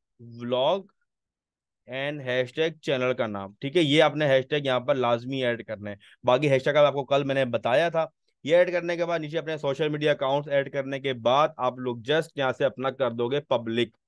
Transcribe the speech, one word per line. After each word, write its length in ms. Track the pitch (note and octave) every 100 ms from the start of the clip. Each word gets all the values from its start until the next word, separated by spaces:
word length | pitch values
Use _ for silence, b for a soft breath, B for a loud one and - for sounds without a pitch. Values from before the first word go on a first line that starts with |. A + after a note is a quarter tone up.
| _ _ A#2+ A#2
vlog 460 | A#2+ B2+ C#3 G3 G3 _ _ _ _ _ _ _ _ _ -
and 320 | C3 C#3+ D3+
hashtag 580 | B2+ B2+ B2+ - D#3+ D#3
चैनल 340 | - C3 B2+
का 140 | B2+ A2+
नाम, 280 | G2+ G2 G#2
ठीक 140 | C#3 E3
है, 60 |
ये 180 | D#3 D3+
आपने 260 | D#3 C#3+ D3+
हैशटैग 400 | C3+ C3 D3+ C#3
यहाँ 140 | B2+
पर 160 | B2 C3+
लाजमी 460 | A#2+ A#2+ B2 C3+
ऐड 200 | B2 A#2
करना 280 | A2 G#2 G#2
है। 80 | G2+ b b
बाकी 240 | B2 B2+ D3
हैशटैग 280 | C3 D3 D3
आपको 280 | C#3+ C3+
कल 200 | B2+ C#3+
मैंने 200 | C#3 C3+
बताया 460 | B2+ A#2 A#2 C3 E3+
था। 200 | D#3+ D#3 _ _ _
ये 100 | B2+
ऐड 160 | F3 F3+
करने 260 | F3 E3+ E3+
के 80 |
बाद 160 | E3+ E3+
नीचे 180 | D3+ D#3+
अपने 200 | D3+ D3+
सोशल 320 | C#3+ C3+ D#3
मीडिया 240 | D3 D3+
अकाउंट्स 340 | C#3+ C3+ C#3+ D3
ऐड 240 | C#3 C3+
करने 280 | C#3 C3+ C#3
के 120 | C3+
बाद 420 | B2+ A#2 C3+ D#3 D#3
आप 200 | B2+ B2+
लोग 240 | B2+ A#2+
just 360 | A2 D#3 D#3+ -
यहाँ 140 | C3
से 120 | B2
अपना 260 | C#3 - C3
कर 220 | B2+ B2+
दोगे 280 | A#2 A#2+ C#3+
पब्लिक। 560 | C#3+ C3 A2+ A#2 A2+ _